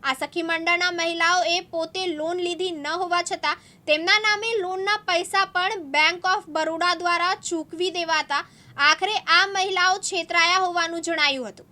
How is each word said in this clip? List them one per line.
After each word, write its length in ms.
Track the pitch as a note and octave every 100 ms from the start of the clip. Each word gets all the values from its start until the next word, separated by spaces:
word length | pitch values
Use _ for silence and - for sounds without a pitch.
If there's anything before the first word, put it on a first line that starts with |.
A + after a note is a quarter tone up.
આ 100 | C#4
સખી 280 | C4+ D4 E4+
મંડળના 500 | E4 E4 E4 F4 F4+
મહિલાઓએ 680 | F4 E4+ E4+ E4 F4+ E4 F4
પોતે 480 | F4 E4+ D#4+ F#4 F#4
લોન 300 | D4+ D#4 F4+
લીધી 340 | F4 E4 F#4
ન 160 | E4 C#4+
હોવા 340 | E4 F4+ F4
છતાં 340 | F4 F4 D4+ D#4 - - -
તેમના 320 | D4+ E4+ G#4
નામે 400 | G#4+ G#4 A4+ A4+
લોનના 360 | F4+ F#4 G4 G#4
પૈસા 480 | G4 F4 F4 G4 F#4+
પણ 260 | F4+ F#4
Bank 680 | G#4+ D4 C#4+ D#4 F4 F#4 G4
of 60 | E4+
બરોડા 480 | D#4 D#4 D#4+ F4 E4+
દ્વારા 400 | F4 E4+ F4 G4
ચૂકવી 540 | - E4+ D#4 E4 F4+
દેવાતા 580 | F4 E4 D#4 D4 C#4+ - - - -
આખરે 400 | C#4+ D#4 F#4+ G#4+
આ 300 | - E4 G4
મહિલાઓ 500 | G4 F#4+ F#4+ F4+ G4
છેતરાયા 600 | - F#4+ E4 F4 E4 F4+
હોવાનું 440 | F#4 F4 E4 E4+
જણાયું 480 | E4 E4 D4 C4+ A3+
હતું. 160 | F#3+ -